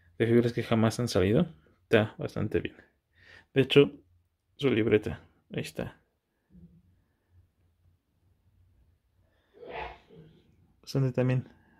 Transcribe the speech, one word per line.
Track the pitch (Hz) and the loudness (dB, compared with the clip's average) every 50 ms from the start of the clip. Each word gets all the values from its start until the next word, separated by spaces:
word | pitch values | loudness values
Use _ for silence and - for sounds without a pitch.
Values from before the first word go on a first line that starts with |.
| _ _ _ | _ _ _
de | - 117 | -2 0
figuras | 113 117 120 120 120 - | 2 4 4 2 2 -2
que | 120 110 | -4 -2
jamás | - 117 110 110 110 - - | 0 2 2 2 2 0 -2
han | 123 | -4
salido. | 110 - 98 90 98 113 - 180 - - - _ _ _ _ _ | -2 0 2 2 4 2 2 0 0 -4 -12 _ _ _ _ _
Está | - 117 107 107 107 - | 2 2 2 2 0 -4
bastante | - - - - 104 101 107 - - | -8 -10 -8 -6 -6 -6 -4 -4 -4
bien. | - - - - - _ _ _ _ _ _ _ _ - - - - _ - | -6 -8 -12 -18 -20 _ _ _ _ _ _ _ _ -20 -20 -20 -18 _ -2
De | 135 | -2
hecho, | 131 135 - 143 143 143 - - _ _ _ _ _ _ _ _ _ _ _ | 0 4 4 4 4 4 0 -10 _ _ _ _ _ _ _ _ _ _ _
su | - 143 131 | -4 -2 0
libreta. | 107 107 110 113 107 107 - 113 123 - - _ _ _ _ _ | 0 0 2 2 2 2 2 -2 -10 -10 -14 _ _ _ _ _
Ahí | - 123 | -10 -10
está. | - - - - - - - _ _ _ _ _ _ _ _ _ _ _ - - - - _ _ _ _ _ _ _ _ _ _ _ _ _ _ _ _ _ _ _ _ _ _ _ _ _ _ _ _ _ _ _ _ _ _ _ _ _ _ _ _ _ _ _ _ _ _ _ _ _ _ _ _ _ _ _ _ _ - - - - - - - - - _ _ - - - - - _ _ _ _ _ _ _ _ _ | -10 -8 -10 -10 -12 -12 -14 _ _ _ _ _ _ _ _ _ _ _ -20 -20 -20 -20 _ _ _ _ _ _ _ _ _ _ _ _ _ _ _ _ _ _ _ _ _ _ _ _ _ _ _ _ _ _ _ _ _ _ _ _ _ _ _ _ _ _ _ _ _ _ _ _ _ _ _ _ _ _ _ _ _ -20 -16 -14 -12 -12 -12 -12 -14 -18 _ _ -20 -20 -20 -20 -20 _ _ _ _ _ _ _ _ _
Bastante | _ - - 139 135 127 - | _ -8 -4 -2 -2 -2 -2
también | 127 127 131 127 131 - - - _ _ _ _ | -2 0 0 0 -2 -4 -8 -14 _ _ _ _